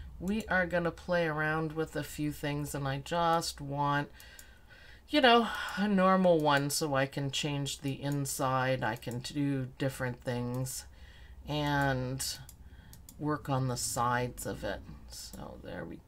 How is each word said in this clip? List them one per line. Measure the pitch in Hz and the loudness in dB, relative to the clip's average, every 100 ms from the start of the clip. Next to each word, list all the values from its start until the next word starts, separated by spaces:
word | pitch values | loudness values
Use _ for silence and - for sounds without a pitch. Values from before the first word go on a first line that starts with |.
| - - | -12 -8
We | 175 220 - | -4 -2 0
are | 180 175 | 0 2
gonna | 175 170 | 0 0
play | 165 - 175 165 | -2 -2 0 2
around | 151 151 156 160 | 0 0 0 -2
with | 156 160 151 | -2 -4 -4
a | |
few | 147 - 151 | -6 -4 -4
things, | 143 151 147 143 | -2 -4 -4 -4
and | 143 139 | -4 -4
I | 139 | -4
just | 135 170 170 135 127 - | -2 0 2 2 0 -6
want, | 143 139 143 143 143 - - - - - - - - - - | -6 0 2 2 -2 -8 -20 -20 -20 -20 -20 -20 -20 -20 -2
you | 294 | 6
know, | 262 233 220 - - - | 8 8 6 -2 -4 0
a | 202 | 2
normal | 196 185 190 185 165 | 6 6 8 8 8
one | 151 139 143 | 6 6 4
so | - 156 135 | 0 2 2
I | 135 | 2
can | - 139 | 0 -2
change | 135 151 143 139 - | -2 -2 -2 -4 -4
the | 139 135 | -4 -4
inside. | 139 143 135 - 135 131 131 131 | -2 -2 -2 0 2 2 2 2
I | 123 117 | 0 -2
can | - 120 | -4 -6
do | 131 147 143 135 131 - | -4 -2 0 0 -2 -2
different | 135 - 127 123 | -2 -2 -4 -4
things | - 123 123 123 131 - - - - - - - - | -4 -4 -2 -4 -4 -6 -12 -18 -20 -20 -20 -14 -6
and | 147 147 143 139 131 127 135 - - - - - - - - - - | -2 0 2 2 0 -2 -4 -6 -8 -14 -20 -20 -20 -20 -20 -18 -6
work | 147 151 - | -4 -2 -2
on | 135 131 | 0 0
the | 120 | -2
sides | - - 120 120 123 - - | -2 0 2 2 0 -4 -6
of | 98 | -6
it. | 104 95 - - - | -6 -6 -10 -16 -16
So | - - - - - | -14 -14 -12 -12 -12
there | - - - | -12 -10 -10
we | - | -12